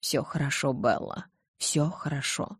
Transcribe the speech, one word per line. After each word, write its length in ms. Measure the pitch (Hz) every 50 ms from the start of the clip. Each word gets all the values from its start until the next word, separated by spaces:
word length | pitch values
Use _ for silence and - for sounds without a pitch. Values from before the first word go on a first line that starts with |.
Всё 220 | - - - 143
хорошо, 500 | 120 - - 165 143 139 139 - - 143
Белла, 540 | 131 120 107 120 110 - - - - - 180 - _ _ _ _ _ _
всё 320 | - - - 156 147 151
хорошо 680 | - - - 151 147 139 135 - - - - - 202 -